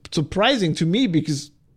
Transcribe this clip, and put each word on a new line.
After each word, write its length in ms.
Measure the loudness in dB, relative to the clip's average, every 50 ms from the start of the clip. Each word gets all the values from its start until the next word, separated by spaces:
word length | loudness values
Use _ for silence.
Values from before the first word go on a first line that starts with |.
| -14 -6
surprising 640 | -2 -2 -2 -2 0 0 2 2 2 2 0 0 0
to 100 | 0 0
me, 200 | 0 2 0 0
because 440 | 2 0 0 0 0 -4 -6 -6 -12 _ _ _ _ _